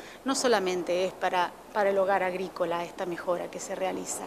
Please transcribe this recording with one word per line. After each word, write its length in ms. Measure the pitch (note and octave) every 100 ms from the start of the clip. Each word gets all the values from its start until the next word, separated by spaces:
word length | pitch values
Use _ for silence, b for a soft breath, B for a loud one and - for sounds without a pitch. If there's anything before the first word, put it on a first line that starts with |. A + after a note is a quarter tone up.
| B B B3+
no 100 | C4
solamente 680 | C4 A3 F#3 F3+ E3 F3 F#3
es 80 |
para, 380 | - F#3 F3+ F3 - -
para 160 | A3 G3
el 80 | G3
hogar 240 | F#3+ G3
agrícola 640 | F#3 F3+ F#3 - F3 E3+
esta 220 | E3+ - F#3
mejora 440 | E3+ - F3 E3+
que 100 | F3+
se 160 | - F#3
realiza, 500 | F#3 F#3 F3+ -